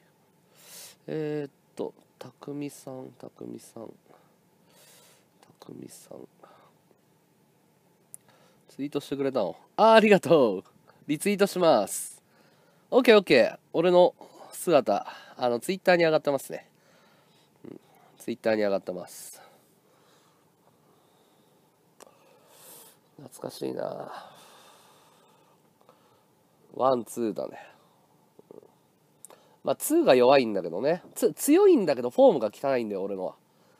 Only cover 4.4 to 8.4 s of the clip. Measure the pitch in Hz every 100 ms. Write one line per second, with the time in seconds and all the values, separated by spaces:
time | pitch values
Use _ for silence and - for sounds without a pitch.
4.4 | _ _ _ _ _ _ _ _ _ _
5.4 | _ _ - - - - - - 62 _
6.4 | - _ _ _ _ _ _ _ _ _
7.4 | _ _ _ _ _ _ _ - _ _